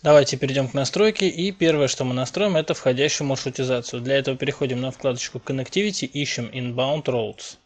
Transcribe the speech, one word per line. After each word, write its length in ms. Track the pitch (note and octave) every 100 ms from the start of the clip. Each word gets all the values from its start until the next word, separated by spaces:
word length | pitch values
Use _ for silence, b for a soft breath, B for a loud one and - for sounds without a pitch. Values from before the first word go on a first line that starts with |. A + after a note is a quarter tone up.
Давайте 360 | D#3 D3+ C3 C3
перейдём 280 | C#3 C3+ C3
к 60 |
настройке, 560 | C#3 C3+ - G#3+ - F#3+
и 240 | D#3+ F#3
первое, 360 | F#3+ E3 D#3 C3+
что 160 | -
мы 100 | C3
настроим, 420 | B2+ C3 - G#3 E3
это 160 | D#3
входящую 560 | E3 C3 B2+ D3 - C#3+
маршрутизацию. 720 | C3+ C3 A#2+ B2+ B2 A#2+ B2
Для 160 | B2 C#3
этого 220 | C3+ C3
переходим 420 | C#3 - C#3 B2
на 100 | C3
вкладочку 460 | B2+ C#3 B2 - B2
Connectivity, 680 | - C3+ B2+ F#3 G#3 G3 B2+
ищем 400 | C#3+ C#3+ - A#2
Inbound 580 | B2+ B2 A#2+ C3 D#3
Routes. 540 | D3 B2+ G#2+ - - -